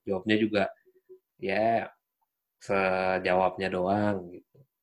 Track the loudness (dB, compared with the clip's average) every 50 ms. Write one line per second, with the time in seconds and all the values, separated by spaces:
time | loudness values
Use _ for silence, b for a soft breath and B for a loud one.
0 | _ -4 -4 -2 0 0 2 2 2 2 2 0 0 -2 -4 -10 _ _ _ _
1 | _ -20 -20 -20 _ _ _ _ -6 -2 0 0 2 2 2 0 -2 -6 -10 _
2 | _ _ _ _ _ _ _ _ _ _ _ _ -6 -2 0 0 2 2 2 2
3 | 0 0 0 0 0 2 2 4 2 2 0 -2 -4 -2 -2 0 0 0 2 2
4 | 2 0 -2 -2 -6 -10 -16 -18 -20 _ _ -20 -20 _ _ _